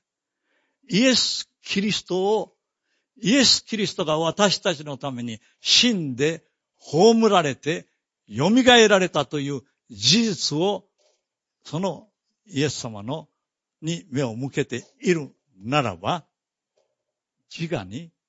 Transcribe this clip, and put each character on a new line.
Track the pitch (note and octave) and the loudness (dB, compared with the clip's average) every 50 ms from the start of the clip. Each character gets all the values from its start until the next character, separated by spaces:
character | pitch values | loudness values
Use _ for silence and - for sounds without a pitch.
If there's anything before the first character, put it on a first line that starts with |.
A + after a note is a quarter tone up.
| _ _ _ _ _ _ _ _ _ _ _ _ _ _ _ _ _ - | _ _ _ _ _ _ _ _ _ _ _ _ _ _ _ _ _ -2
イ | - G3 C4 | 2 4 4
エ | C4 A#3+ | 4 4
ス・ | - - - - - - _ _ _ | 2 0 -2 -4 -8 -10 _ _ _
キ | - - - G3 | -10 -6 -4 -2
リ | G3 G#3+ | -2 -2
ス | E3+ - - | -2 -4 -4
ト | - F3+ F#3 F#3+ G3+ A3 G#3 | -4 -4 -2 0 0 0 -2
を、 | - - _ _ _ _ _ _ _ _ _ _ _ _ _ _ | -4 -6 _ _ _ _ _ _ _ _ _ _ _ _ _ _
イ | G#3+ F3 B3+ | 0 2 4
エ | C#4+ A3+ | 4 4
ス・ | F3+ - - - | 4 2 0 -2
キ | - A3+ | -6 -4
リ | G#3+ G3 | -4 -4
ス | - - | -4 -4
ト | - F3 | -4 -4
が | D3+ D#3 D#3+ | -2 -2 -2
私 | E3 D#3+ D#3+ - G#3 G3 - - | -2 -2 0 2 2 2 2 0
た | - G3+ E3+ | -2 -4 -4
ち | C3+ D#3 | -6 -8
の | D3+ C#3 | -12 -12
た | - - C#3 | -10 -10 -10
め | B2+ A#2+ | -8 -8
に | A#2+ A#2+ A2 G#2+ _ _ _ _ | -8 -10 -10 -12 _ _ _ _
死 | - - - - A#3 B3 | -2 2 2 4 4 2
ん | A3 F3+ D#3+ C#3 B2 | 0 0 -4 -4 -2
で、 | A#2+ C#3+ D#3+ E3 - _ _ _ _ _ _ _ | -2 -2 -2 -2 -4 _ _ _ _ _ _ _
葬 | _ - - - D#3 G3+ A3+ A#3 A3+ A3+ G#3+ | _ -10 -2 2 6 6 6 6 6 4 4
ら | G3+ F3+ | 4 4
れ | D#3 C#3 B2 | 2 0 -2
て、 | - - C#3+ E3+ F3+ - _ _ _ _ _ _ _ _ - G2+ | -4 -4 -6 -6 -6 -8 _ _ _ _ _ _ _ _ -8 -2
蘇 | A#2+ D3 F#3+ A3+ C4 | 0 2 4 4 6
ら | A#3 B3+ B3 A#3 A3 G3+ G#3 F#3+ | 6 6 8 8 8 6 4 4
れ | F#3 E3+ | 2 0
た | - D#3 C#3 | -2 -2 -4
と | - - D3 | -2 -4 -6
い | C#3 C#3+ | -6 -6
う | C#3+ C3 - _ _ _ _ - | -6 -8 -10 _ _ _ _ -20
事 | A#2+ G2 G#2+ B2+ E3+ A#3 A3+ | -10 -4 0 0 2 2 2
実 | A3 F3 - - - D3 D3+ | 0 -2 -4 -6 -4 -2 -2
を、 | F3 G3+ G3+ F#3 - _ _ _ _ _ _ _ _ _ _ _ _ _ _ _ _ | -2 -2 -2 -4 -8 _ _ _ _ _ _ _ _ _ _ _ _ _ _ _ _
そ | - C#3+ E3 | -10 -6 -6
の | G3 F#3 D3 C3+ - _ _ _ _ _ _ _ _ | -4 -6 -6 -8 -14 _ _ _ _ _ _ _ _
イ | _ - C3 | _ -4 -2
エ | D3+ C3+ | -2 -2
ス | - - | -4 -6
様 | - A#2+ A2 G2+ | -10 -12 -12 -12
の、 | G#2 B2 D3 D#3+ D#3 _ _ _ _ _ _ _ _ _ _ _ | -10 -8 -8 -10 -10 _ _ _ _ _ _ _ _ _ _ _
に | D#3 D#3+ E3+ E3 - E3+ | -8 -8 -8 -8 -8 -8
目 | B2+ C#3 | -6 -4
を | C#3 A#2 A2 | -4 -4 -6
向 | A#2+ C3+ C3 | -8 -10 -6
け | - D#3 C3+ | -6 -6 -6
て | - C3 A#2+ - _ _ _ | -6 -6 -10 -10 _ _ _
い | - F#3 | -2 -2
る | F3 D#3+ C#3 - _ _ _ _ _ F#2 | -2 -2 -4 -10 _ _ _ _ _ -14
な | G2 A#2 C#3+ D3+ | -6 -2 -2 0
ら | B2+ A2 F2+ | 0 -2 -4
ば、 | D#2+ F#2 B2 F3 D#3+ - _ _ _ _ _ _ _ _ _ _ _ _ _ _ _ _ _ _ _ _ _ _ _ _ - - | -6 -6 -6 -6 -6 -8 _ _ _ _ _ _ _ _ _ _ _ _ _ _ _ _ _ _ _ _ _ _ _ _ -18 -12
自 | - E3 D#3 E3 | -10 -8 -6 -6
我 | B2 F#2+ | -8 -8
に | F#2 G#2 D3 E3+ E3 _ _ _ | -10 -14 -14 -16 -18 _ _ _